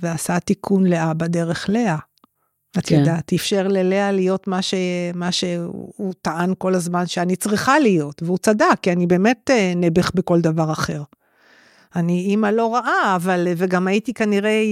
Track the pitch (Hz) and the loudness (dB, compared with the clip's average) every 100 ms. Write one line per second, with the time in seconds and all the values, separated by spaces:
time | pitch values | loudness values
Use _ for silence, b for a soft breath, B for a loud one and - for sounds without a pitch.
0 | 170 160 - 175 - 196 - 190 190 165 | -4 -4 -2 -2 0 -2 0 2 4 2
1 | 160 160 170 170 170 170 - 226 226 151 | 0 -2 -2 -2 -2 -4 -2 0 0 -2
2 | - _ - _ _ _ _ 180 - 156 | -6 _ -20 _ _ _ _ -4 2 4
3 | 143 165 - 180 - 202 190 196 185 196 | 4 0 -2 -2 0 0 0 0 2 2
4 | 202 196 185 190 202 185 - 190 180 175 | 0 0 0 0 -2 -4 -2 -2 -2 -2
5 | 175 175 175 - 180 170 170 - - - | -4 -6 -4 -4 -4 -4 -6 -10 -14 -8
6 | 190 180 180 160 180 185 190 185 170 175 | -8 -6 -6 -2 -2 0 0 0 0 -2
7 | 175 185 175 185 208 202 143 294 233 170 | -2 -2 -2 -2 -2 -2 2 4 4 2
8 | 143 - 170 185 220 214 339 220 190 175 | 0 -6 -4 0 2 2 2 2 0 0
9 | 175 180 214 247 - 247 185 175 175 175 | 2 4 2 0 2 2 2 2 2 2
10 | - 185 - 170 165 160 156 156 - 151 | 0 -2 0 2 2 0 -2 -2 -4 -6
11 | 147 _ b b b b b b b 175 | -10 _ b b b b b b b -4
12 | 170 180 196 208 208 226 233 240 247 370 | 0 0 0 0 2 0 0 0 0 0
13 | 240 180 180 180 175 170 185 180 185 208 | 2 0 0 0 0 0 0 0 2 0
14 | 254 226 214 202 214 220 220 | -2 -4 0 0 0 0 0